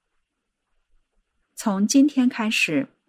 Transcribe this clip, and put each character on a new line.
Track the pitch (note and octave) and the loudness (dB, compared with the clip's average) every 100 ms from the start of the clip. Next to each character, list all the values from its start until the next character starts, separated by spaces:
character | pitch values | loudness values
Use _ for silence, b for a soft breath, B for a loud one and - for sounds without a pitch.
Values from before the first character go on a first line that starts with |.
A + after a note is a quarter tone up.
| _ _ _ _ _ _ _ _ _ _ _ _ _ _ _ - | _ _ _ _ _ _ _ _ _ _ _ _ _ _ _ -8
从 | A3 F#3+ G#3+ | -4 -2 2
今 | C#4 C#4+ | 4 4
天 | C4 B3 | 2 0
开 | - G#3+ | 0 -4
始， | - - D3 - _ | -2 -2 -2 -4 _